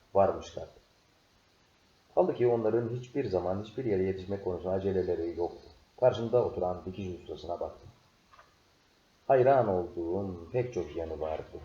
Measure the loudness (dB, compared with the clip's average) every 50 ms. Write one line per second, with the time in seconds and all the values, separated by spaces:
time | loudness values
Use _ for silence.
0 | _ _ 4 6 6 6 4 0 -6 -10 -10 -12 -12 -12 -16 -20 _ _ _ _
1 | _ _ _ _ _ _ _ _ _ _ _ _ _ _ _ _ _ _ _ _
2 | _ _ 0 2 2 2 2 2 2 2 4 2 2 2 2 2 0 0 -4 -6
3 | -8 -6 -4 -4 -2 0 0 0 0 0 -2 -4 -6 -8 -8 -6 -2 0 0 2
4 | 2 0 -2 -4 -6 -6 -6 -4 -4 -4 -4 -4 -2 -2 -2 0 0 0 0 2
5 | 2 0 0 -2 -2 -4 -4 -4 -4 -4 -6 -8 -18 -20 -20 -20 _ _ _ 2
6 | 4 4 4 2 -2 2 2 2 2 2 -2 -2 -2 -2 -4 -4 -8 -10 -8 -8
7 | -6 -8 -8 -10 -10 -12 -12 -10 -8 -8 -6 -6 -6 -8 -10 -14 -20 -20 -20 _
8 | _ _ _ _ _ _ _ -20 -20 _ _ _ _ _ _ _ _ _ _ _
9 | _ _ _ _ _ 4 6 6 8 8 6 6 6 4 2 0 0 -2 -4 -6
10 | -4 -2 -2 -2 -2 -4 -6 -10 -10 -4 -2 -2 -2 -2 -2 -4 -6 -4 -6 -8
11 | -6 -6 -6 -6 -4 -4 -4 -6 -8 -10 -14 -16